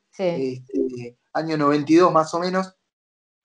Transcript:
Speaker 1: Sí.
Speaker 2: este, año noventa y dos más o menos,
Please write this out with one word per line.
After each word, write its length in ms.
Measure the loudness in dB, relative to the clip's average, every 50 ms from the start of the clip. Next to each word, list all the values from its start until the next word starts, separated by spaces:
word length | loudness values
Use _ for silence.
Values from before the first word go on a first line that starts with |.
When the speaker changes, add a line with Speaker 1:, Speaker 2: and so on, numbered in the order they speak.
| _ _
Speaker 1:
Sí. 540 | _ -4 -4 -4 -2 -2 -4 -6 -6 -10 -12
Speaker 2:
este, 520 | -8 -4 -4 -4 -4 -6 -10 -14 -14 -16 _ _ _ -8
año 240 | -6 -4 -4 -2 0
noventa 340 | 2 2 2 2 2 4
y 40 | 4
dos 160 | 6 6 6 4
más 200 | 2 0 0 -2
o 60 | -4
menos, 340 | -4 -2 -2 -4 -4 -6 -10 _ _ _ _ _ _ _ _ _ _ _ _ _